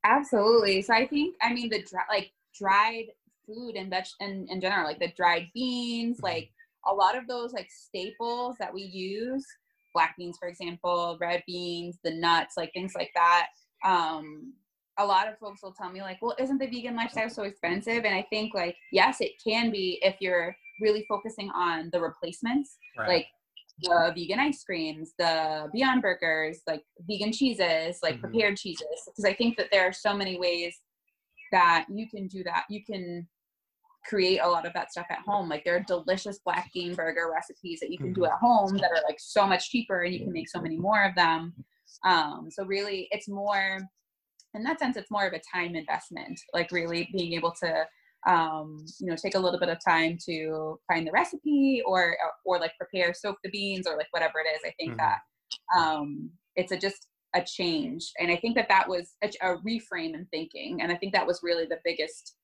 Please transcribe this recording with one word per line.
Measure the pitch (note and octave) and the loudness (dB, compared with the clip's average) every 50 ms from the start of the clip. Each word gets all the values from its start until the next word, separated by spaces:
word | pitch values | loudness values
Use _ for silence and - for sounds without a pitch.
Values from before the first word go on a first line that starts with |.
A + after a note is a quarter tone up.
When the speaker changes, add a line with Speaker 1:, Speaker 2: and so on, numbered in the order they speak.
| - | 6
Speaker 1:
Absolutely. | G#3 A#3 C#4+ D4 - - G#3+ G3+ A3 A#3 A#3 G#3+ G3+ F#3+ F#3+ | 6 6 6 4 4 4 6 6 8 8 8 8 6 4 2
So | G3 - | 4 4
I | A3+ A3+ C4 | 4 4 4
think, | - D4+ D4 D4 F4+ F4+ _ | 4 2 2 0 0 0 _
I | - A#3 | 0 0
mean, | A#3+ A#3+ A#3+ A3+ | 0 0 -2 -2
the | A3 G3+ | -2 -2
dry, | G3 - - F#3 - - | -4 -4 -4 -4 -2 0
like, | G#3 G3+ F#3 - _ _ _ _ _ | 0 0 -2 -4 _ _ _ _ _
dried | - G3+ F#3+ G3 G3+ G#3+ A3+ A3+ A3+ A3+ A3+ - _ _ _ _ _ _ | -4 2 4 6 6 6 4 2 -4 -10 -12 -14 _ _ _ _ _ _
food | - G#3+ A3+ B3 A#3+ A3 | -16 -14 -12 -10 -8 -8
and | G3 F#3+ F#3+ | -8 -6 -2
veg-, | F#3 F#3 F#3+ - - _ | -2 -2 -4 -4 -10 _
in, | G3+ G3+ G3 F#3+ F#3 - | -8 -6 -6 -8 -8 -6
in | F#3 F#3 | -6 -2
general, | F#3 F#3 G3+ F#3+ E3 | 0 0 2 2 0
like, | D3+ D3+ - | 0 -2 -2
the | F3 E3+ - | -4 -4 0
dried | - F#3 F3 F3 E3+ F3 E3+ _ | 2 4 4 4 4 0 -6 _
beans, | A#3 C4 B3+ B3 B3 A#3+ A#3+ A#3 A#3 A#3 A#3 A#3+ A#3 | -4 -2 -2 -2 -2 -4 -4 -4 -2 -2 -2 -4 -2
Speaker 2:
Mm-hmm. | - | -2
Speaker 1:
like, | F#3 E3+ E3 E3 - _ _ - _ _ _ - | -2 -2 -4 -6 -10 _ _ -20 _ _ _ -2
a | F#3 G3 | 0 4
lot | G3 F#3+ F#3+ A3+ | 6 4 4 4
of | C4 B3 | 2 -4
those, | A#3 B3 A#3+ A#3+ B3 | -6 -6 -6 -6 -6
like, | B3+ G#3+ - - | -8 -8 -10 -10
staples | - - - _ - F#3+ F3+ G#3+ A3 _ A#3 A#3 A#3+ A#3+ B3 B3 B3+ - | -18 -20 -20 _ -8 -8 -8 -8 -8 _ -6 -4 -4 -4 -4 -6 -6 -6
that | G#3 F3+ | -8 -8
we | F3 F#3+ | -8 -10
use, | G3 F#3+ F3+ F#3+ F#3 F#3+ G3 G#3+ A3+ B3 C4 C4+ C4+ - - _ _ _ _ _ _ _ _ | -12 -10 -10 -8 -6 -6 -4 -4 -4 -4 -4 -4 -6 -8 -18 _ _ _ _ _ _ _ _
black | F3 D#3+ D#3+ - | 2 2 2 0
beans, | - F3 F3 E3+ - | -6 -10 -10 -10 -8
for | F#3 F3 | -10 -10
example, | F3 - F3+ E3+ F3 E3+ - F3+ F3 F3 E3+ E3+ E3+ E3 | -8 -8 -8 -8 -8 -4 -2 0 0 2 0 -2 -4 -4
red | F3 E3+ F3 F3 - | -2 -2 -2 -2 -4
beans, | - F3+ F3+ F3 F3 F3 E3+ F3 F3 F3 _ _ | -6 -8 -6 -6 -6 -6 -6 -8 -10 -12 _ _
the | E3+ | -6
nuts, | D#3+ E3 E3+ E3+ E3+ E3 - - - | -4 0 2 4 4 4 2 0 -4
like, | - E3 E3 | -6 -6 -6
things | - F#3 F#3+ F#3+ - | -6 -8 -8 -6 -4
like | F3+ F3 F3 - | -6 -6 -2 2
that. | F3 E3+ E3+ F3 F3 E3+ - _ _ _ _ _ _ - | 4 6 6 6 6 4 0 _ _ _ _ _ _ 0
Um, | F#3+ F#3 F3 E3 D#3+ D#3+ D#3 D#3 D3+ D3+ D3+ A#3+ C4 C4+ _ _ _ _ _ _ _ _ - | 2 2 4 2 0 -2 -6 -8 -12 -14 -14 -16 -18 -20 _ _ _ _ _ _ _ _ 0
a | G#3 | 2
lot | G3+ G3 F#3 G3+ A3 | 4 4 4 4 2
of | G#3+ G#3+ | -4 -8
folks | A3 G#3 G3+ - | -12 -14 -14 -12
will | - F#3+ | -16 -18
tell | F#3+ - G3+ F#3 | -14 -10 -12 -10
me, | F#3 F#3+ | -10 -10
like, | G3 F#3+ F#3 F#3 | -10 -10 -10 -4
"Well, | A3 A#3+ A#3 - | -4 -4 -2 -2
isn't | C4 C4 C#4 C4 | -2 0 0 0
the | C4+ | 0
vegan | B3 A#3+ B3 A#3 A#3+ A#3+ | -2 -4 -8 -6 -6 -4
lifestyle | A#3 A3+ A#3 - A#3 A3 A3+ | -4 -4 -4 -2 -4 -4 -4
so | A3+ - G#3+ | -4 -6 -8
expensive?" | G3 C#3 _ - E3+ F3 G3 G3+ A3+ A#3 A#3 G#3+ | -8 -8 _ -4 -2 -2 -2 -2 -2 -2 0 0
And | G#3 G3 | 0 0
I | F#3 G3+ - | 0 -2 -2
think, | - F3+ G#3+ G#3+ | -4 -4 -4 -2
like, | G#3 G3 F3 F3 F3 - _ - | -2 -2 -2 -2 -4 -8 _ 0
yes, | - F#3+ F#3+ B3 C#4 - | 4 6 6 6 4 0
it | G#3 D3+ - _ | -4 -4 -4 _
can | - A3+ A3 A3+ A#3+ A3+ | -4 0 0 2 2 2
be | G#3+ G3+ F#3 F#3 F3 - | 0 0 0 -2 0 4
if | - G3 F#3+ - | 2 2 2 2
you're | F#3+ F#3 F3+ F3 E3 F3 F#3 - _ - - - | -2 2 2 2 0 0 -6 -10 _ -20 -10 0
really | G#3 G#3+ G#3 G#3+ G#3+ - | 2 2 2 2 0 -2
focusing | G#3+ G3+ - A3 A3 - G3 G3 | -4 -4 -4 -8 -10 -8 -8 -6
on | - - F3+ E3+ E3 D#3+ D#3+ E3+ | -2 0 0 0 0 -2 -4 -2
the | E3+ F3 | -2 0
replacements, | E3 E3 - _ - E3+ E3 - - A3+ B3 D4 C#4 - - _ - - _ - | 0 -2 -4 _ -10 -10 -8 -6 -4 0 0 0 0 -2 -12 _ -20 -18 _ -4
Speaker 2:
Right. | A3 - | 0 2
Speaker 1:
like | F3+ E3 - - _ _ _ _ _ - - _ _ - | 2 2 2 -2 _ _ _ _ _ -20 -20 _ _ -10
the | - F3+ F3 E3+ E3 F3 E3+ | 0 4 6 6 6 4 2
vegan | F3 E3+ D#3 G3 A3+ | -2 -4 -2 0 0
ice | C#4 D4+ C4+ - | 2 0 0 -2
creams, | - - F#3+ E3 D#3+ D#3 D3+ D#3 D#3+ D#3+ _ - | -6 -6 -4 -4 -4 -4 -6 -8 -12 -14 _ 0
the | F3 E3 E3 D#3+ D#3+ D#3 D#3 D#3 D3+ D#3 | 2 2 4 2 0 0 -2 -4 -6 -6
Beyond | D3+ A3+ C4+ C4+ B3+ B3+ | -2 2 2 4 4 4
Burgers, | A3+ G3 F3+ F3 F3 E3 D#3+ D#3 D#3 D#3 E3+ - _ | 2 2 0 2 0 0 2 2 0 -2 -4 -6 _
like, | - D#3+ D3+ _ _ _ - F3 E3+ | -6 -6 -6 _ _ _ -18 -8 -8
vegan | G#3 G3 G#3 G#3+ | -4 -2 -2 -2
cheeses, | A3+ - C#4 C4 A3+ F#3+ F#3 E3+ E3 D#3+ D#3+ E3 F3 - | 0 2 2 2 4 2 2 4 4 2 0 -2 -4 -2
like, | - D#3+ D3+ | -2 -2 -2
Speaker 2:
Mm-hmm. | - | -2
Speaker 1:
prepared | - G3 A3 A3+ G#3+ G#3 G3+ G3 | -8 -2 0 2 2 2 2 -2
cheeses. | - G3 D#3+ - D#3 D3+ D#3 D#3+ - - - | -6 -10 -10 -8 -8 -8 -10 -10 -12 -16 -10
'Cause | - G3+ | 0 2
I | G3 | 2
think | G3 - A#3+ A#3 A3+ | 2 4 2 2 2
that | - F#3+ - | 0 0 4
there | G#3 G3 F#3 F#3 | 4 4 4 4
are | |
so | F#3+ - - G#3+ G3+ | 0 0 0 0 0
many | G3+ G3 F#3+ F#3 F3 | 0 -2 -4 -4 0
ways | F3+ F3 F3 E3+ E3+ E3+ - - _ _ _ _ _ _ _ _ _ _ _ - - - | 0 0 0 0 -4 -8 -10 -12 _ _ _ _ _ _ _ _ _ _ _ -20 -6 2
that | - F#3 F3 E3+ E3+ E3 D#3+ - | 6 6 8 8 8 6 4 0
you | G3 G#3 A3+ | -6 -8 -8
can | A3+ - G3+ G3 F#3 | -8 -8 -10 -10 -8
do | F#3+ F#3+ F3+ | -8 -8 -8
that. | F3 E3+ E3+ - - | -4 -4 -4 -4 -4
You | G#3 G#3 G#3 | -10 -12 -10
can | - G#3 F#3+ F3+ F3 F3 F3 E3+ _ _ _ _ _ _ _ _ _ _ _ _ _ _ _ _ | -10 -8 -8 -8 -8 -8 -10 -10 _ _ _ _ _ _ _ _ _ _ _ _ _ _ _ _
create | - A3 G3+ F#3 F3+ F#3+ F3+ | -2 2 2 4 4 4 4
a | - F3 | 4 2
lot | F3 E3 E3 | 2 2 0
of | E3+ E3+ | -4 -4
that | F3+ - - | -6 -6 -6
stuff | - F3 F3 - | -8 -12 -8 -8
at | E3+ - | -8 -8
home. | - G#3 G3+ G#3 F#3 E3 | -4 -2 0 0 0 -2
Like, | D3+ D3+ - | -4 -2 0
there | F3 F3 | 2 2
are | F3+ | 2
delicious | F3+ - F#3 F3 D#3+ F3+ F#3 G3 - G#3 G3 - | 2 0 -2 -2 2 0 0 0 -2 -8 -10 -6
black | _ F3+ E3 F3 - - _ | _ -2 -2 -2 -2 -4 _
bean | F#3 F3 F3 F3+ | -6 -4 -4 -4
burger | F3 E3 D#3+ D#3+ E3+ E3 E3 | -2 -4 -2 -2 -2 -2 0
recipes | D#3+ D#3+ E3 - - _ - F3+ E3+ D#3+ | -2 -4 -4 -6 -16 _ -10 -10 -8 -8
that | - D3+ | -6 -8
you | E3+ | -6
can | C#3 C#3 F3 | -6 -4 -4
do | F#3 F#3+ | 0 2
Speaker 2:
Mm-hmm. | F3 D#3+ | 2 2
Speaker 1:
at | - - | 2 4
home | - A#3+ A#3+ A3 A#3 F#3+ G3 | 6 6 6 6 4 4 2
that | G3+ G3 E3+ | 2 2 4
are, | E3 D#3+ D3+ D3+ | 2 2 2 0
like, | D3+ - | -4 -4
so | - - - G#3 G3+ | -10 0 4 4 6
much | G3 F#3 - - - | 6 4 0 0 -2
cheaper | - A#3 A#3 - G3 F3+ | -2 -2 -2 0 -2 -2
and | F3 F3 | 0 -2
you | F3+ F3 | -2 -4
can | - G3 | -6 -6
make | F3 D#3+ D#3+ - | -6 -6 -8 -6
so | - F3 | -8 -6
many | E3 E3 D#3+ | -6 -6 -6
more | D#3+ F3 G3 G#3+ G#3 | -2 0 2 4 4
of | G3+ G3 F#3 | 4 2 4
them. | F3+ E3+ E3 E3 D#3+ E3 E3+ E3+ - - _ _ _ _ _ - - - | 4 4 4 4 2 -2 -8 -12 -14 -20 _ _ _ _ _ -20 -2 2
Um, | F#3 F3+ E3 D#3 D3 D3+ - - D#3+ | 4 4 4 2 0 -4 -10 -14 -12
so | - - G3 | -10 -10 -6
really, | F#3 G3 G3 G3+ G#3 G3 F#3+ F3+ - | -4 -2 -2 -2 -4 -4 -6 -6 -6
it's | G3+ G#3 - G#3 | -6 -6 -6 -8
more, | G3+ G3+ G3+ G3+ G#3 G3 F#3+ F#3+ F#3+ F#3+ F#3+ F#3+ _ _ _ _ _ _ _ _ _ _ - _ _ | -8 -4 -2 0 0 2 2 0 -2 -4 -8 -14 _ _ _ _ _ _ _ _ _ _ -20 _ _
in | G#3 | -4
that | A3 C4+ D#4+ D4+ | -2 -2 0 0
sense, | D#4 B3 B3+ | 0 -2 -2
it's | G#3+ G3 _ | -4 -6 _
more | G#3+ G3+ G3 | -2 0 0
of | F#3+ F3 | 0 -2
a | D#3+ - - | -6 -10 -8
time | - F3+ F3 E3+ E3+ | -6 -4 -4 -2 -4
investment, | D#3+ D#3 D3+ D3+ - - - F3 - - - - - - - - | -6 -4 -4 -4 -4 -4 -10 -14 -14 -12 -12 -14 -14 -14 -4 -2
like, | F3 E3+ E3+ | -2 -2 0
really | F3+ F3 E3 E3+ E3+ E3+ E3+ - | -2 -2 -2 0 -2 -4 -4 -2
being | F#3 F#3+ F3 E3+ E3+ | -2 -4 -2 -2 -2
able | E3 E3 E3+ E3+ - | 0 0 -2 -2 0
to | - E3+ D#3+ D#3+ D#3 - _ _ _ _ _ _ - | -4 -2 0 0 -2 -2 _ _ _ _ _ _ 2
um, | F#3 F3+ E3 E3 D#3+ D#3 D#3 D#3 D#3 D#3 D3+ D#3 D#3 - - | 4 4 4 4 2 -2 -6 -8 -10 -12 -16 -16 -18 -14 -8
you | F#3+ | -6
know, | F3+ E3 | -6 -4
take | D#3+ - G3 - | -4 -4 -2 0
a | F#3+ | 2
little | F#3 F3+ F3+ F3+ | 2 2 2 2
bit | F3+ E3 | 0 0
of | E3 E3 - | -2 0 2
time | F#3+ E3+ E3 D#3+ E3 E3+ E3+ - | 2 4 4 4 2 -2 -4 -6
to | - E3 D#3+ D#3 D#3 D#3 D#3 D#3 D#3 D#3 - _ - | -6 -6 -4 -4 -4 -4 -4 -4 -6 -8 -10 _ 0
find | F3 E3 E3 | 0 0 0
the | D#3+ | 0
recipe | E3+ A#3+ F4 F4 - D4+ _ D4+ D4 C#4 C#4 C4+ C4+ A#3+ G#3+ | 2 0 0 0 -4 -6 _ 2 4 6 6 4 4 2 2
or, | G3 F#3+ F#3 F3 E3+ E3 - - D#3+ D#3 - _ | 2 4 4 4 4 2 0 -2 -4 -4 -6 _
or, | F#3 F3+ F3 | 0 0 2
like, | E3 E3 - | 0 -2 -4
prepare, | _ F3+ - - F#3 F3 F3 F3 | _ -12 -6 -2 0 0 0 0
soak | - - G#3 G3 - | -2 -6 -6 -6 -6
the | - F#3+ | -8 -10
beans | F#3+ G3+ G3+ G3 G3 F#3 F#3 | -8 -4 -4 -4 -4 -2 -2
or, | F3 D#3 | -2 -2
like, | D3+ D#3 - | -2 -4 -2
whatever | - E3+ D#3+ D#3+ D#3+ D#3 | -2 0 0 0 0 0
it | D#3+ D#3+ D#3 | -2 -2 -2
is. | D#3 - | -2 -6
I | E3 - - | -10 -8 -6
think | E3 D3 | -8 -6
Speaker 2:
Mm-hmm. | A#2+ - | -2 0
Speaker 1:
that, | D#3+ - - - - _ _ _ _ _ - - _ - F3+ F3+ | 0 0 0 0 -4 _ _ _ _ _ -16 -14 _ 2 2 4
um, | E3 D#3+ D#3 D3+ D3 D3 C#3+ - - E3 E3+ _ _ _ _ | 4 4 0 -2 -4 -6 -8 -8 -10 -12 -14 _ _ _ _
it's | F3+ F3+ F3+ | -4 -2 -2
a, | F#3 | -2
just | F#3 F#3+ G3 G3 - - _ _ _ _ _ - | -2 -2 -4 -4 -6 -18 _ _ _ _ _ -2
a | F3+ | -2
change. | F3 - - - F3+ F3 E3 - - - - E3 - - - - | -2 -2 -6 -2 -2 0 0 -2 -2 -4 -6 -8 -10 -12 -6 -4
And | F3 F3 | 0 0
I | F3 | 0
think | F3 - A#3 A#3 | 0 0 0 0
that | A#3+ G#3 - | 0 2 4
that | G3 F#3+ - - | 4 4 4 2
was | F#3 F3 F3 - _ _ | -2 -4 -6 -8 _ _
a, | G#3 G#3 G#3 - | -4 -4 -4 -2
a | F#3 F#3 F3+ E3+ | 0 0 0 0
reframe | F3 G#3+ A#3 A3 A3 - F#3+ F3 E3 D#3+ D#3+ | -2 -4 -4 -4 -6 -6 -8 -6 -6 -6 -8
in | D3+ F#3 - | -8 -10 -8
thinking. | - D#3+ D#3+ D#3+ - - - - F3 E3 | -6 -6 -6 -8 -10 -12 -8 -6 -4 -4
And | - E3+ | -2 -2
I | F3 | -2
think | F3 - G3 F#3+ | -2 -4 0 0
that | F#3+ - | 0 2
was | - F3+ - | 2 -2 -2
really | - F3 E3+ E3+ E3 | 0 -2 0 0 0
the | D#3+ E3 E3 _ | -4 -4 -4 _
biggest | E3+ E3+ E3 D3+ D#3+ - - - - _ _ | -4 -2 -2 -4 -6 -6 -16 -20 -20 _ _